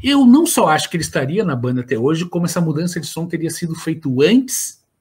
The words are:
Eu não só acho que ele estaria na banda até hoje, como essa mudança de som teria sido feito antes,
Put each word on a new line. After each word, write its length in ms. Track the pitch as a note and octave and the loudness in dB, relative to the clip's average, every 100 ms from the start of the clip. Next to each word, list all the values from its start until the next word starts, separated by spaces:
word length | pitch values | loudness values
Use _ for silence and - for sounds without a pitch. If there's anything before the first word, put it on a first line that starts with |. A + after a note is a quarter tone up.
Eu 240 | C4+ C#4+ B3 | 0 4 6
não 200 | C#4 E4 | 6 6
só 220 | - F3+ | 2 2
acho 200 | D#3 - | 2 0
que 60 | E3+ | -4
ele 80 | |
estaria 400 | D3+ E3 C3+ F#3 | -4 -4 -2 -2
na 120 | F#3 B2+ | -2 -2
banda 260 | B2 B2+ | -2 -4
até 180 | A#2+ A2+ | -2 -2
hoje, 260 | C3 D#3+ F3 | 0 0 -2
como 200 | F3 F3 | -4 -4
essa 160 | F3+ | -2
mudança 360 | E3 D3 F3+ F3 | -2 -2 -4 -6
de 80 | D3 | -8
som 220 | - E3+ | -8 -6
teria 220 | E3+ D#3+ | -4 -6
sido 260 | D#3+ E3+ D#3+ | -6 -8 -8
feito 460 | - D#3+ C#3 B2+ | -8 -6 -4 2
antes, 600 | D#3 B3 B3+ - - - _ _ | 4 4 2 -4 -8 -12 _ _